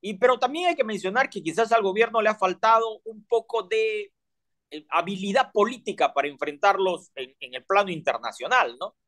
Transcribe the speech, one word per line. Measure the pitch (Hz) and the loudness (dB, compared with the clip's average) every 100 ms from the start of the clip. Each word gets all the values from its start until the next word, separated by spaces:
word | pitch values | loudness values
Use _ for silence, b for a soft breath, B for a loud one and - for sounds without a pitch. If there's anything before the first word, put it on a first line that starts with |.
y, | 190 202 | -8 0
pero | 247 247 | 2 4
también | 254 302 359 | 0 0 0
hay | 311 | 0
que | |
mencionar | 220 214 190 220 277 | -2 -2 -2 0 -2
que | 202 | -2
quizás | 160 160 220 | -6 0 4
al | 226 | 4
gobierno | 196 190 226 220 | 4 2 2 2
le | 214 | 0
ha | 214 | 2
faltado | 185 180 220 226 226 220 - | 0 2 4 4 2 -6 -14
un | 220 _ | -18 _
poco | 233 226 226 | -2 0 -6
de, | 185 220 220 214 202 _ _ _ _ _ _ | -2 -2 -2 -4 -10 _ _ _ _ _ _
eh, | 151 - | -18 -4
habilidad | 160 170 196 196 214 262 | -2 -2 -6 -2 0 0
política | 214 214 247 - 185 147 | 2 0 0 -8 0 0
para | 143 143 | 0 -4
enfrentarlos | 139 147 143 202 190 190 165 - - | -4 -8 0 0 2 0 -2 -10 -14
en, | 127 139 | -14 _
en | 135 127 | -16 -16
el | _ | _
plano | 196 196 | 0 0
internacional, | 165 160 120 117 - 131 247 147 123 | -2 -2 -2 -6 -8 0 0 0 -4
¿no? | 190 _ | -12 _